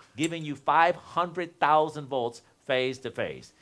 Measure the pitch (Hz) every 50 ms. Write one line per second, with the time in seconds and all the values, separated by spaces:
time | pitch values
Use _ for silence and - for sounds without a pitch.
0 | - _ _ - 151 165 170 165 156 147 143 - - - 147 160 165 175 175 175
1 | - - - 170 175 180 170 180 175 170 - _ 170 143 151 156 156 160 139 151
2 | 143 127 139 131 120 117 - - - _ _ _ _ - 135 127 127 131 131 127
3 | - 120 - - 110 82 69 64 62 - _ _